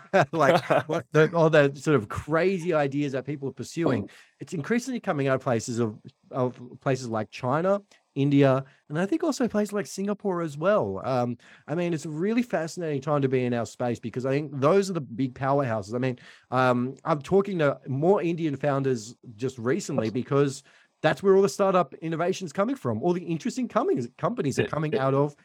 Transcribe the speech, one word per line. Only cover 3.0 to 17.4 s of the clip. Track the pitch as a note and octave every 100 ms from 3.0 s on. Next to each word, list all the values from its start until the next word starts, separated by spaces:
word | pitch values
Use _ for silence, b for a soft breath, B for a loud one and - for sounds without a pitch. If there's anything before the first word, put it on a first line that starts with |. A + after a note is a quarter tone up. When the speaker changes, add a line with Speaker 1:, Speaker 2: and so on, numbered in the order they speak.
| C#3+
Speaker 1:
that | B2+ B2+
people | D3 C3+
are |
pursuing. | - A#2 E3 D#3+ A#2 G2 b b _
It's | C#3+
increasingly | F3 C3+ A#3 C4 A#3+
coming | - D#3 C3+
out |
of | C3
places | C#3+ A#2 B2+ A#2
of, | A2+ A2 B2+ - _
of | C3+ B2+ A#2 B2 -
places | C#3+ C3 B2
like | A2 G#2+
China, | - B2+ D3+ F#3 G3+ - b _
India, | C#3+ C#3+ C#3+ C#3 C3 C3+ b -
and | D3+
I | G3
think | D#4+
also | E4 - A3+
places | G#3 G#3
like | G#3 -
Singapore | - G3 G3+ G3+ F3
as | E3 D3
well. | F3+ G#3+ G#2 F#2+
Um, | A#2+ C3 B2 A#2 b b -
I |
mean, | D#3+ F3
it's | D3+
a | D#3+
really | D3+ G3+ A#3
fascinating | A#3+ F3 D#3+ F3+ D#3+ C#3+
time | D#3+ D3
to | C3+
be | B2+
in | B2
our | A#2+ A2+
space | - B2 A#2
because | A2+ B2+
I | C3
think | C#3 D3+
those | C#3+ C#3+ G3 G3
are |
the | E3
big | C3 A#2 C3+
powerhouses. | B2 C3+ C#3+ C3 A2 G2
I | B2
mean, | C3 B2 B B B
um, | B2+ B2+ B2 B2 C3+
I'm | D3+ D#3
talking | - G3